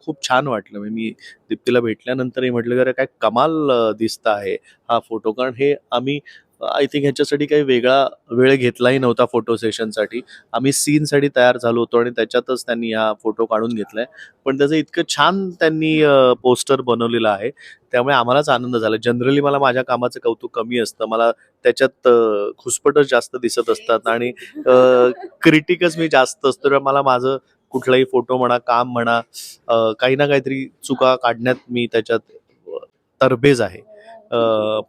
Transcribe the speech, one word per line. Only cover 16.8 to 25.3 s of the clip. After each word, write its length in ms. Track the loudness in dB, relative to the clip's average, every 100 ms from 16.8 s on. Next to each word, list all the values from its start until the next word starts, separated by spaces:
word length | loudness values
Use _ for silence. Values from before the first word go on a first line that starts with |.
बनवलेलं 480 | 0 -2 -2 0 0
आहे, 200 | -2 -6 -10 -20 -20 _
त्यामुळे 240 | -2 0 0
आम्हालाच 340 | 2 0 2
आनंद 280 | 0 -2 -2
झाला. 180 | -2 -2 -2
Generally 340 | -2 0 0
मला 160 | 0 2
माझ्या 240 | 2 0
कामाचं 360 | -2 -2 -4 -4
कौतुक 320 | -4 -4 -6 -8
कमी 240 | -4 -4
असतं, 260 | -4 -6 -4
मला 260 | 0 0 0 _ _
त्याच्यात, 440 | 0 0 -2 0 2
अ, 420 | 4 2 0 -4 -8
खुसपटच 520 | -10 -4 0 2 2
जास्त 280 | 0 -2 -4
दिसत 280 | -4 -2 -2
असतात 300 | -4 -2 -2 0
आणि, 240 | -2 -4 -8 -16 -6
अ, 140 | 2 6 6 6 2 0 -10